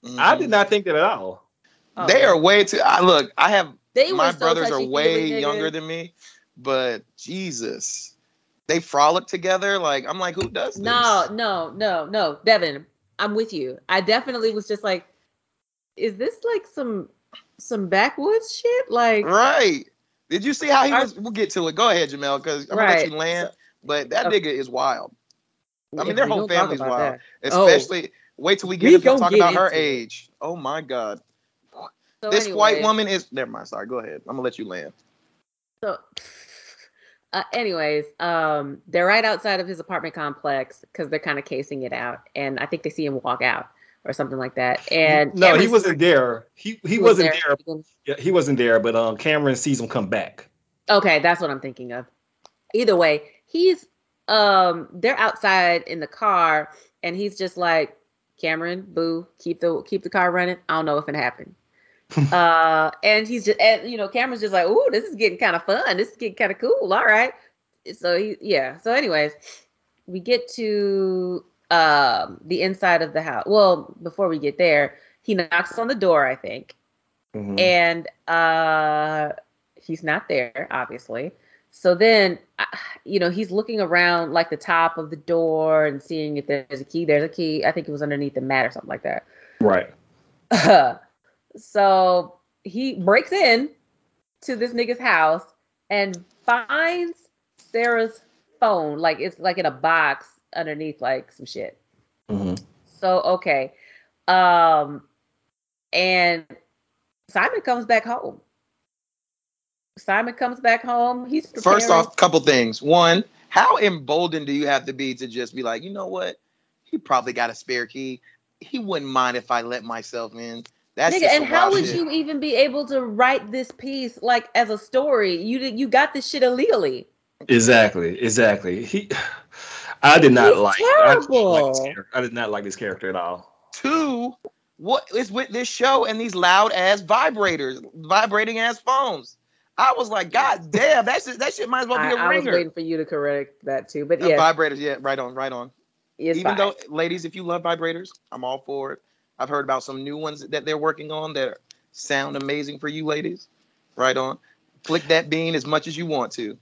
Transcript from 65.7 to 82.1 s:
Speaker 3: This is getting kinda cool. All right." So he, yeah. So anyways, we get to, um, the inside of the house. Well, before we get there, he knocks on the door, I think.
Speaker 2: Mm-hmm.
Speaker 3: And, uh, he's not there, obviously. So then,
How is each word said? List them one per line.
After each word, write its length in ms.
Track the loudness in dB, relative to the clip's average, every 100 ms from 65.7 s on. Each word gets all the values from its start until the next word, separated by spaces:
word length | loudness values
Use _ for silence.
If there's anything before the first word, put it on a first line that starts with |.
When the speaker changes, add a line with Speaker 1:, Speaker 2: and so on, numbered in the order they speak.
| -2 0 -2
Speaker 3:
This 140 | -4
is 80 | -6
getting 180 | -10 -2
kinda 200 | -4 -2
cool. 360 | 0 0 0
All 140 | 0 4
right." 280 | 2 2 -4 _ _ _ _ -20
So 240 | -6 -2 0
he, 180 | -2 -8
yeah. 360 | -2 -2 -2 -6
So 120 | -2
anyways, 400 | -2 0 0 -2 -4 -20 -20 _ _ _ _ -14
we 120 | -12
get 260 | -2 -2 -2 -8
to, 880 | -4 -2 0 0 -2 -2 -4 -8 _ _ _
um, 680 | 2 4 4 4 0 -4 -10
the 200 | -8 -4
inside 380 | -2 -2 2 2
of 120 | 0
the 80 | -4
house. 240 | -6 -6 0
Well, 500 | 4 6 4 -2 -16
before 240 | -16 -4 -2
we 120 | -2
get 180 | -4 0
there, 400 | 2 4 2 -4 _ _
he 140 | -4 -4
knocks 440 | 0 -2 -2 -6
on 80 | -4
the 80 | -2
door, 300 | 2 4 2
I 80 | -2
think. 400 | -8 -12 -16 -20 _ _ _ _ _
Speaker 2:
Mm-hmm. 240 | -12 -6 0
Speaker 3:
And, 480 | 2 4 2 0 -8 _ -4
uh, 1040 | 0 2 2 2 2 0 0 -2 -2 -4 -6 -16 _ _ _
he's 280 | -12 -8
not 240 | -4 -4 -2
there, 400 | -4 -4 -8 -8
obviously. 600 | -6 -8 -12 _ -10 -10 -12 _ _ _
So 260 | _ 0 4
then, 420 | 4